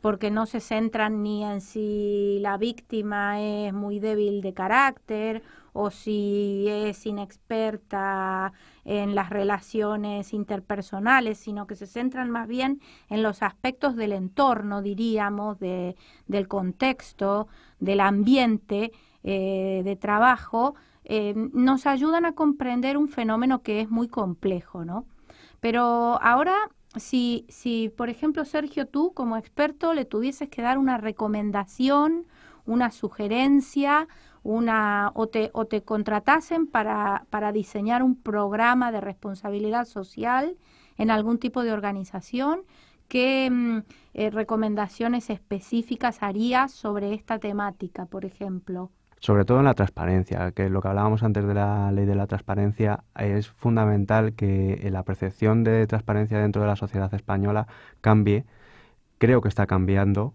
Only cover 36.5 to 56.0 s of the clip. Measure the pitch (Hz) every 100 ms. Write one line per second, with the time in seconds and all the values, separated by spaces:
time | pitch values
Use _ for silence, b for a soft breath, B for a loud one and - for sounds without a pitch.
36.5 | 330 311 233 214 214 208 196 - 214 208
37.5 | 208 196 214 208 240 262 254 - 208 202
38.5 | 214 233 254 247 220 196 190 208 196 208
39.5 | 202 214 233 233 208 190 - 233 254 302
40.5 | 370 b b b b 220 220 214 233 247
41.5 | 254 233 214 202 196 190 190 - 240 269
42.5 | 339 381 b b b _ 254 254 269 262
43.5 | 247 240 226 214 b b - 214 208 214
44.5 | 220 220 208 202 - 233 240 - 202 _
45.5 | 196 - 233 226 247 247 220 202 196 233
46.5 | 254 269 - 214 208 202 214 - 220 208
47.5 | 202 202 190 180 - 180 190 190 190 202
48.5 | 185 185 180 185 _ _ _ - 104 98
49.5 | 123 139 123 98 - 82 92 92 87 90
50.5 | 95 95 95 95 98 107 107 110 104 101
51.5 | 101 101 104 101 101 101 98 101 101 -
52.5 | 101 101 104 110 104 _ - 101 101 104
53.5 | - 117 113 107 104 101 110 110 110 101
54.5 | 95 95 98 101 95 95 95 95 - 107
55.5 | 110 113 113 110 110